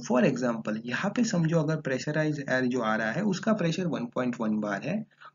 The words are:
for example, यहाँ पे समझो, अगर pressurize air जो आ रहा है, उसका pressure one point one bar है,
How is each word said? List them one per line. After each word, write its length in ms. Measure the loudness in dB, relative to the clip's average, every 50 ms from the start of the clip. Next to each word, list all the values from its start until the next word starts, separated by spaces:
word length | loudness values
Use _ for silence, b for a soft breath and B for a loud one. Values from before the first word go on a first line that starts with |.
| -2 0
for 220 | 2 4 4 4 4
example, 480 | 2 0 -2 -2 -2 -4 -4 -4 -4 -4
यहाँ 260 | -6 -6 -2 -2 -2
पे 120 | 0 2 0
समझो, 360 | 2 2 2 2 4 4 2
अगर 220 | 2 2 0 -2
pressurize 640 | -2 -2 -4 -2 -2 -2 0 0 0 0 0 -2 -2 0
air 160 | 0 2 2
जो 160 | 2 2 2
आ 140 | 2 2 2
रहा 160 | 0 0 -2
है, 100 | -2 0
उसका 320 | 0 0 0 0 2 0 2
pressure 340 | 2 2 0 0 0 -2 -2
one 180 | -2 -2 -4
point 300 | -4 -2 -2 -2 -2 -2 -2
one 200 | 0 0 0 0
bar 240 | 0 -2 -2 -4 -4
है, 220 | -2 -4 -4 -4 B B B B B